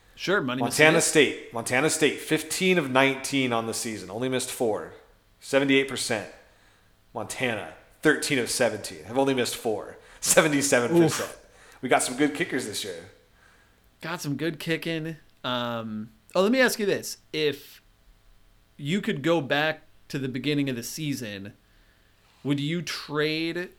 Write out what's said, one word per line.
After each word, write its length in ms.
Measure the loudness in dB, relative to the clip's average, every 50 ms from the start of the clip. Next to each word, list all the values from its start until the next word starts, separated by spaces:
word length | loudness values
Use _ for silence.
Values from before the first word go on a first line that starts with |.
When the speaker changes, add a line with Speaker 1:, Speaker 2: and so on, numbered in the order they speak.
| _ _ -14
Speaker 1:
Sure, 260 | -6 -2 0 0 0
money 220 | 0 -2 -2 -2
Speaker 2:
Montana 300 | -2 0 4 6 8 8
Speaker 1:
machine. 100 | 8 6
Speaker 2:
State. 500 | 4 4 6 6 6 6 2 -2 -8 -8
Montana 380 | -8 -6 -2 0 2 2 2 2
State, 280 | 2 2 2 2 2 0
fifteen 600 | -2 -2 -2 -2 -2 -4 -4 0 2 4 4 4
of 120 | 2 2
nineteen 600 | 4 4 4 4 2 -2 -4 -2 0 0 2 2
on 140 | 0 0 -2
the 80 | -2 -4
season. 360 | -4 -6 -6 -6 -8 -8 -10
Only 200 | -8 -6 -4 -2
missed 200 | -2 -2 -4 -4
four. 440 | -4 -2 0 0 0 -2 -6 -10 -16 -20 -20 _ _ _ _ _ _ _
Seventy-eight 460 | -4 0 2 2 4 6 4 4 4 2
percent. 400 | -2 -4 -4 -2 -2 -4 -4 -8 -14 -20 -20 _ _ _ _ _ _ _ _ _ _ _ _ _ -10
Montana, 600 | -10 -8 -8 -6 -4 -2 -2 -2 -4 -8 -10 -14 -18 -20 _ _ _
thirteen 360 | 4 4 4 4 2 -2 0 0
of 120 | 0 0
seventeen. 540 | 2 2 2 2 2 -2 -8 -10 -12 -14 -12
Have 140 | -4 0 2
only 160 | 2 2 2
missed 220 | 0 0 -2 -4
four. 400 | -4 -4 -4 -4 -4 -6 -10 -14 -18 -20 -20 -12 -4
Seventy-seven 680 | 0 4 4 6 6 4 4 2 2 4 4 4 4 4 6 6
percent. 300 | 6 4 2 -2 -4 -8
Speaker 1:
Oof. 80 | -10 -14 -20 -20 -20 -20 -20 -20 -12 -8
Speaker 2:
We 80 | 0 2
got 140 | 2 2
some 140 | 2 0 0
good 180 | 0 0 0 0
kickers 320 | -2 -4 -4 -4 -4 -4
this 180 | -6 -6 -8 -8
year. 260 | -8 -10 -12 -14 -18 -20 _ _ _ _ _ _ _ _ _ _ _ _ _ _ _ _ _
Speaker 1:
Got 200 | -10 -10 -8 -6
some 160 | -4 -4 -4
good 220 | -2 -4 -4 -6 -4
kicking. 580 | -4 -4 -2 -2 -2 -4 -4 -4 -6 -8 -10 -12 -16 _ _ _ -6
Um, 680 | -4 -2 -2 -2 -4 -4 -6 -6 -6 -8 -8 -10 -10 -16 _ _ -2 0
oh, 80 | 2
let 80 | 4 4
me 80 | 4 4
ask 180 | 4 2 2 0
you 60 | 0
this. 320 | 0 0 -2 -4 -8 -12 -14 _ _
If 480 | -4 0 0 0 0 -4 -8 -18 -20 -20 _ _ _ _ _ -20 -20 _ _ -20 -20 -20 _ _ _ _ _ _ _
you 240 | -8 -4 -2 -2 -2
could 220 | 0 -2 -4 0
go 180 | 2 2 2 2
back 420 | 2 0 0 0 0 0 -2 -6 -10 -20 -20 _ _ -8
to 100 | -6 -6
the 100 | -6 -6
beginning 400 | -6 -4 -2 -2 0 0 0 -2
of 60 | -4
the 60 | -6
season, 720 | -8 -8 -8 -6 -4 -4 -4 -4 -6 -8 -10 -10 -12 -14 -16 _ _ _ _ _ _ _ _ _ _ _ _ _ _ _ _ _
would 160 | -4 -2 -2 0
you 240 | 0 -2 -2 -4
trade 840 | -4 -6 -8 -10 -8 -6 -2 -2 0 0 -2 -2 -4 -4 -4 -6 -8 -10 -14